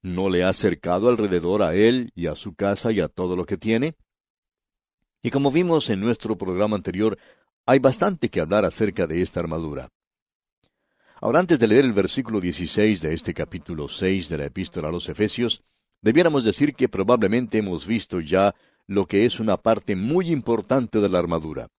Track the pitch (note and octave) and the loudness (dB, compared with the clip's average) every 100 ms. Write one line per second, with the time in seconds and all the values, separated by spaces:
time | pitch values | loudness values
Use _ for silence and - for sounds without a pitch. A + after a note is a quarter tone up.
0 | F#2 F2+ F#2+ F2+ F#2 F#2+ G2+ E2+ F2 F2+ | -6 -2 0 2 2 2 0 0 -2 2
1 | A#2 A#2+ G#2 F2+ E2+ G#2 F2+ E2+ A2 B2+ | 2 2 0 0 0 0 2 4 4 4
2 | A#2+ - E2 D2+ G#2+ E2+ G2 G2+ A#2 G#2 | -4 -6 -6 -6 -12 -4 -2 0 0 0
3 | D#2+ - F2+ F2+ F2 F#2+ G#2+ A2+ D3+ D#3 | -2 -4 -4 -4 -4 -6 -2 0 -2 -8
4 | _ _ _ _ _ _ _ _ _ _ | _ _ _ _ _ _ _ _ _ _
5 | _ _ B2 C#3 C#3 C#3+ F3+ D#3+ C#3 G2 | _ _ -4 0 2 2 2 0 0 -2
6 | A2 A#2 G#2+ G#2 F#2+ F2+ G#2+ G#2 F2+ F2+ | -2 -2 -4 -4 -4 -2 0 -2 -4 -2
7 | G#2+ G2+ _ _ _ _ - C3+ C3 A#2+ | -2 -2 _ _ _ _ 2 4 4 2
8 | G#3 F#3 A#2 - D#2 G2+ F#2+ - G#2+ F#2 | -2 -2 -4 -2 0 0 0 0 -2 0
9 | E2+ D#2+ F2+ - E2+ D#2+ D#2+ C#2 B1+ _ | -2 -2 -2 -4 -4 -6 -6 -10 -14 _
10 | _ _ _ _ _ _ _ _ _ _ | _ _ _ _ _ _ _ _ _ _
11 | _ - G#2+ C#3 F3+ D#3 A2+ A2+ C3+ G2+ | _ -6 0 0 2 4 6 6 6 2
12 | F#2+ - A2+ A2 F2+ D#2+ E2+ - G#2+ G2 | 0 -2 -4 -2 -2 -4 -4 2 2 2
13 | D#2 E2 - E2 D#2 F2 - D#2+ C#2+ - | -2 -4 -6 -6 -8 -8 -10 -10 -10 -4
14 | F#2+ F#2+ F2 D#2 C#2+ F#2 F#2 - D#2 E2+ | -2 -2 -4 -6 -6 -8 -8 -6 -6 -6
15 | - - G#2 - A#2+ - _ _ _ _ | -8 -2 -2 0 -4 -4 _ _ _ _
16 | G#2+ C3 F3 D3 A2+ - D3 C#3 B2 - | 2 4 4 2 0 0 0 0 -2 0
17 | G2 B2 G2+ A#2 A#2+ A2 G2+ E2+ F2 A2+ | 2 4 4 0 0 -2 -2 -6 -4 -6
18 | - F#2 D#2 F#2 G2+ - _ _ - G2 | -4 -6 -2 2 2 0 _ _ -4 -2
19 | F#2+ G2+ A#2 - A2 F#2+ A2+ G#2+ - F#2+ | 2 2 2 0 -2 0 2 0 0 -4
20 | G#2+ E3 E3+ D#3 A#2 A#2 G2 C3+ A#2 A2 | 0 0 0 -2 0 -2 0 -2 0 0
21 | G2+ F2+ F2 E2 D#2 D2+ - | 2 0 0 -2 -4 -10 -12